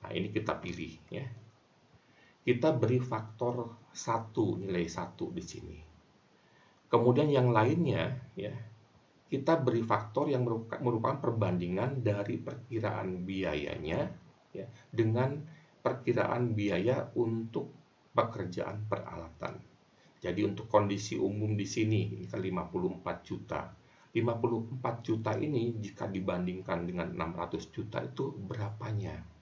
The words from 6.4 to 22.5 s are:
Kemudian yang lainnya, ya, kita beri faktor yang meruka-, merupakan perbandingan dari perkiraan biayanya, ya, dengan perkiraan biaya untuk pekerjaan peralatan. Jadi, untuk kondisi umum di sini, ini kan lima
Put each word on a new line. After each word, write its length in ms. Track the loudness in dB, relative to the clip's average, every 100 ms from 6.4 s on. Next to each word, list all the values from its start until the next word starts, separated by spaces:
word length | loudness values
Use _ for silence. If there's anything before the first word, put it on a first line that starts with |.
| _ _ -20 _ _
Kemudian 400 | 6 8 6 6
yang 200 | 6 6
lainnya, 640 | 6 6 4 2 2 0 -2 -8 -8
ya, 160 | -8 -8 -10 -16 -20 -20 _ _ _
kita 320 | -2 4 4
beri 200 | 6 2
faktor 480 | 4 2 2 0 2
yang 160 | 2 2
meruka-, 360 | 0 -4 -2
merupakan 400 | 2 2 2 2
perbandingan 800 | 0 2 2 2 0 0 0 0
dari 360 | 2 2 0 -4
perkiraan 880 | -4 -10 -6 -2 0 -2 -2 -4 -4
biayanya, 840 | -2 0 0 -2 -4 -2 0 -2 -4 -18 -20 _
ya, 120 | -12 -12 -14 -12
dengan 520 | 2 4 4 2 0 -8 -16 -20 _
perkiraan 760 | -2 -2 0 2 2 2 2 2
biaya 560 | 2 2 4 2 0 0
untuk 520 | 0 0 -2 -4 -6 -12 -20 _ _
pekerjaan 760 | 2 2 0 -6 -4 -4 -4 -4
peralatan. 720 | -4 -4 -10 -12 -8 -8 -8 -16 -20 _ _ -20 -8
Jadi, 200 | -4 0 0
untuk 200 | -2 2
kondisi 520 | 4 4 0 -2 0
umum 360 | 0 0 0
di 120 | 0 0
sini, 480 | 0 2 2 0
ini 120 | -4 -6
kan 120 | -4
lima 240 | -2